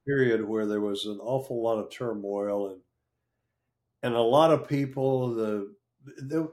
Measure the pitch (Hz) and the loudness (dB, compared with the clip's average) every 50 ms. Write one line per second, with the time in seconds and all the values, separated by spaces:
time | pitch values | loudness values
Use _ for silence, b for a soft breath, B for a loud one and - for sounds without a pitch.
0 | _ 139 143 135 131 120 113 110 107 101 110 110 107 104 107 104 104 104 101 101 | _ 0 2 2 4 4 4 2 0 0 -2 -2 0 0 0 0 0 -2 -2 -4
1 | 101 104 104 98 95 117 131 131 135 - 127 117 113 113 113 107 98 - - - | -6 -8 -8 -8 -4 -4 -4 -2 -4 -4 -4 -2 0 0 0 0 -2 -6 -8 -8
2 | 127 117 110 104 98 101 101 101 101 104 101 101 101 95 95 92 - _ _ _ | -6 -6 -6 -6 -4 -4 -4 -2 -2 -2 -2 -2 -2 -4 -8 -12 -18 _ _ _
3 | _ _ _ _ _ _ _ _ _ _ _ _ _ _ _ _ _ _ _ _ | _ _ _ _ _ _ _ _ _ _ _ _ _ _ _ _ _ _ _ _
4 | - 123 117 117 117 117 127 147 160 160 151 139 - - 147 139 139 131 131 135 | -4 0 2 2 4 6 6 8 8 8 6 4 2 0 -2 -2 -2 -4 -4 -2
5 | 131 135 131 127 127 123 117 113 110 107 107 104 101 101 - _ _ _ _ _ | 0 0 0 0 0 -2 -2 -2 -2 -2 -2 -4 -4 -8 -12 _ _ _ _ _
6 | 131 131 - - 135 135 151 160 160 156 | -20 -20 -16 -14 -8 -4 -2 -2 -2 -4